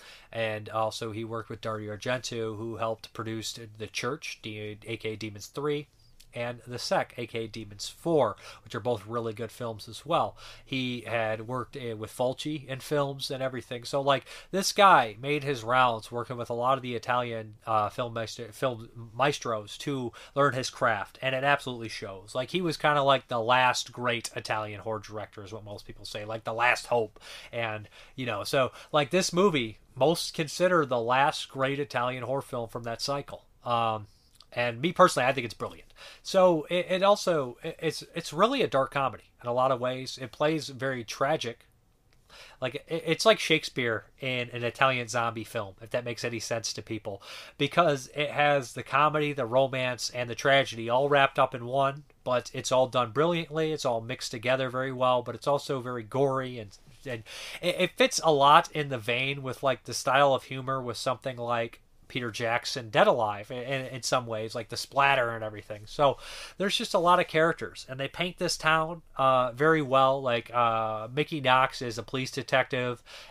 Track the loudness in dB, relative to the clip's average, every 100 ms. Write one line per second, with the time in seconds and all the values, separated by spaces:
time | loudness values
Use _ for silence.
0 | -20 -20 -12 -4 -4 -4 -4 -2 -2 -2
1 | -8 -8 -8 -8 -8 -10 -8 -6 -8 -8
2 | -4 -4 -4 -6 -6 -6 -8 -4 -4 -4
3 | -8 -10 -6 -6 -8 -10 -14 -12 -8 -4
4 | -4 -4 -8 -12 -10 -10 -10 -10 -10 -8
5 | -6 -6 -8 -10 -12 -6 -4 -4 -6 _
6 | _ -20 -14 -8 -6 -8 -10 -8 -2 0
7 | -2 -6 -8 -6 -8 -10 -14 -12 -12 -6
8 | 2 4 4 0 -12 -20 -10 -6 -2 -2
9 | -2 -4 -4 -6 -8 -8 -10 -10 -12 -12
10 | -2 0 0 -6 -18 -18 -8 -4 -4 -4
11 | -4 -2 0 -2 -4 -8 -8 -10 -8 -8
12 | -8 -2 -2 -2 -6 -8 -8 -12 -4 -2
13 | -2 -4 -8 -4 -4 -6 -10 -10 -4 -2
14 | 2 0 -2 -18 -6 -4 0 6 8 8
15 | 6 -2 -2 -2 -2 -4 2 4 4 2
16 | -4 -6 -6 -6 -6 0 2 2 0 -6
17 | 0 0 0 -6 -10 -10 0 2 2 -2
18 | -6 -4 -8 -8 -12 -4 -4 -4 -10 -16
19 | -10 0 2 2 -2 -4 -6 -10 -6 -4
20 | -4 -8 -6 2 2 2 -4 0 0 0
21 | -4 -6 -4 0 2 2 0 -8 -8 -10
22 | -10 -12 -10 -6 -4 -2 -2 0 2 4
23 | 4 4 2 -2 4 6 6 4 -2 -6
24 | -4 -2 -4 -8 -6 -4 -6 -8 -6 -6
25 | -6 -12 -12 -14 -14 -14 -12 -14 -14 -16
26 | -12 -10 -8 -8 -4 2 4 4 2 0
27 | 0 -4 -18 -18 -12 -6 -4 -6 -10 -20
28 | -18 -8 -6 -4 -2 0 0 -2 -2 0
29 | 2 2 0 2 2 2 -2 -8 _ 2
30 | 2 2 -2 -4 -4 2 4 4 2 0
31 | 2 4 4 2 -4 -2 -2 0 -2 -2
32 | -2 -2 -4 -4 -4 -6 -6 -8 -8 -6
33 | -4 -4 -6 -14 _ _ -2 0 2 -2
34 | -6 _ _ _ -12 -4 -4 -2 0 6
35 | 6 6 0 0 -4 -6 -10 -10 -20 -20
36 | -20 -18 0 6 8 6 2 -2 0 2
37 | 4 4 4 0 0 -6 -10 -6 -4 -4
38 | -8 -10 -6 2 2 4 2 2 2 0
39 | -2 -4 -18 _ -4 2 4 2 0 -4
40 | -8 -10 -8 0 2 2 -4 -6 -4 -4
41 | -6 0 2 2 -2 -8 _ _ _ _
42 | _ _ _ -20 -20 -8 -6 -6 -6 -4
43 | -2 2 6 4 4 2 0 -2 0 0
44 | -6 -10 -6 -4 -4 -4 -4 2 2 2
45 | -2 -2 -2 -2 -6 -6 -8 -10 -6 -4
46 | -4 -6 -4 -6 -4 -4 -6 -8 -8 -8
47 | -8 -12 -12 -16 -12 -4 0 4 4 2
48 | -2 -4 -2 2 4 4 0 -10 -2 2
49 | 4 2 -2 -2 2 4 4 2 -2 -2
50 | -6 -6 -6 -2 4 4 4 -2 0 2
51 | 4 4 4 4 0 0 -4 0 0 -2
52 | -14 _ -2 -2 -2 -8 0 2 4 2
53 | 0 2 2 2 -2 -2 -2 0 0 -2
54 | -2 -8 -8 -4 0 0 0 -2 -4 0
55 | 4 4 0 -6 0 0 0 -6 -4 -8
56 | -4 0 2 0 -4 -8 -14 -16 -20 -18
57 | -12 -12 -12 -14 -14 -6 -2 0 0 2
58 | 2 2 4 6 8 8 6 -2 -4 -4
59 | -2 -2 -2 -4 -6 -2 0 0 -4 -6
60 | 2 4 6 4 -2 -10 -6 -6 -4 -4
61 | -4 -2 -4 -6 -2 -2 -2 -6 _ _
62 | -10 -6 -6 -2 0 0 -2 -8 0 4
63 | 6 4 2 -2 -8 -10 -6 -6 -6 -8
64 | 0 0 0 -4 -6 -8 -8 -8 -4 4
65 | 6 6 2 -2 -6 -8 -12 -12 -8 4
66 | 4 4 -4 -14 -12 -4 -2 -2 0 2
67 | 6 6 4 4 2 2 -6 -12 -12 -8
68 | -8 -4 -6 -4 -4 0 2 2 2 -6
69 | -10 0 4 4 4 2 4 4 4 6
70 | 6 4 2 -2 0 2 4 4 0 -2
71 | -4 -4 -2 0 4 6 4 0 -8 -6
72 | -6 -6 -4 -6 0 2 2 0 -2 -4
73 | -10 -20 -16